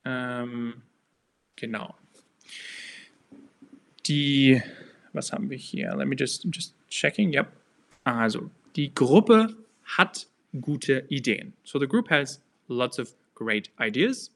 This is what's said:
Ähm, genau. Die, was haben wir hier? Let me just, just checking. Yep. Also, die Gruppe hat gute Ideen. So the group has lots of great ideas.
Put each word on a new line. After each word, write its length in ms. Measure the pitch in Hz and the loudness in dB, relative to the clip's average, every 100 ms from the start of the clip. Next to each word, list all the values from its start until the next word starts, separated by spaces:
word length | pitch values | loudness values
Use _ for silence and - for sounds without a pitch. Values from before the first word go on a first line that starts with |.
| 135 | -6
Ähm, 760 | 127 123 123 120 120 117 120 _ _ _ _ _ _ _ - | -6 -6 -6 -6 -6 -8 -8 _ _ _ _ _ _ _ -14
genau. 400 | 117 110 - - _ _ _ _ - - - - - - - _ _ - - _ - - _ - - | -10 -8 -10 -16 _ _ _ _ -20 -18 -16 -16 -16 -18 -20 _ _ -20 -20 _ -20 -20 _ -10 -2
Die, 540 | 147 143 139 135 127 - - - _ _ | 0 2 6 8 6 2 -16 -20 _ _
was 180 | - - | -10 -6
haben 180 | - - | -6 -6
wir 80 | 135 | -8
hier? 380 | - - - 135 | -10 -8 -6 -4
Let 120 | 135 | -4
me 80 | 139 | -2
just, 300 | - - 185 | -4 -4 -6
just 220 | - - _ _ | -6 -12 _ _
checking. 440 | - 147 - 196 | -2 -2 2 2
Yep. 180 | 143 - _ _ _ _ _ | 2 -2 _ _ _ _ _
Also, 460 | - 117 113 107 - _ _ - | -4 0 0 0 -8 _ _ -6
die 180 | 143 | -4
Gruppe 640 | - 127 165 220 220 220 - - _ | 2 6 8 8 6 6 -4 -20 _
hat 440 | - - 196 - - _ _ 139 | -6 0 0 0 -16 _ _ -8
gute 460 | 123 143 - 131 - | -4 -4 0 0 0
Ideen. 440 | 139 123 101 - - | -4 -2 -2 -4 -20
So 160 | - 139 | -8 -4
the 80 | 135 | 0
group 220 | 233 - | 0 2
has 320 | 151 139 - _ _ - | 0 0 -10 _ _ -8
lots 320 | 123 123 - | -2 -2 -4
of 140 | 120 _ _ - | -10 _ _ -8
great 340 | 113 107 - - | -2 -2 -4 -4
ideas. 520 | 113 117 220 262 - | -2 0 0 -2 -12